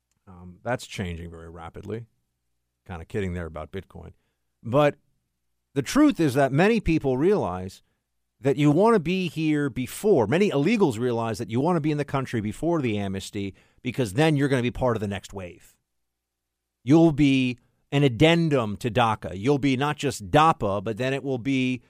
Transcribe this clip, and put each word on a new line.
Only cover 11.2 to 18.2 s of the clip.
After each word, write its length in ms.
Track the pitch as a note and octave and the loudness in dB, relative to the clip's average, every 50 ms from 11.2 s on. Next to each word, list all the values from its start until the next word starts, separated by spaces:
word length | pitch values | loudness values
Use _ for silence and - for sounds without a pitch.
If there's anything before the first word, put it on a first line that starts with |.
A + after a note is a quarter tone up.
| A2+ A2+ G#2+ | -2 -4 -4
that 140 | G#2+ A#2 A#2 | -6 -6 -4
you 80 | A2+ B2+ | -2 -2
wanna 220 | C#3+ F3 F3+ D#3+ | 0 0 0 0
be 100 | C#3+ D#3 | 0 -2
in 80 | D3 D3 | -2 -4
the 60 | C#3 | -4
country 360 | - - C3+ B2+ - B2+ A2+ | -4 -4 -6 -4 -4 -4 -4
before 400 | G2+ G#2+ G2+ - D3+ E3+ E3+ D#3 | -4 -4 -6 -4 -4 -2 -2 -2
the 160 | B2+ A2+ G#2 | -2 -2 -2
amnesty, 560 | G#2 G2+ G2 F#2+ F#2+ - - - G2+ G2 F#2+ - _ _ _ _ _ - | -2 -4 -4 -6 -8 -8 -10 -8 -8 -8 -8 -10 _ _ _ _ _ -10
because 300 | B2 - C#3 B2 F#2+ F#2 | -6 -4 -4 -4 -2 0
then 220 | C3+ D#3+ E3 D3+ | 2 2 2 2
you're 120 | C#3 C#3+ | 2 0
gonna 160 | C3 C#3 B2 A#2+ | 0 0 0 0
be 80 | A#2+ | -2
part 260 | - - C3+ B2 A2+ | -2 -2 -2 -2 0
of 40 | G2+ | -2
the 60 | G#2+ | -4
next 260 | G2 G2+ F#2 - - - | -6 -6 -8 -10 -12 -14
wave. 420 | G2 F2+ - - - _ _ _ _ _ _ _ _ _ _ _ _ _ _ _ _ _ _ _ _ _ _ _ _ - | -14 -14 -14 -16 -20 _ _ _ _ _ _ _ _ _ _ _ _ _ _ _ _ _ _ _ _ _ _ _ _ 2
You'll 280 | A#2+ D3+ E3 E3 E3 | 4 6 6 6 6
be 480 | C#3+ C#3 D3 C#3 C3+ C3 B2+ B2 A#2+ - _ _ _ _ _ - | 4 4 4 4 4 2 2 0 -4 -6 _ _ _ _ _ -4
an 100 | C#3+ C#3+ | 0 2
addendum 720 | D3 C3+ A#2 G#2 | 2 2 4 4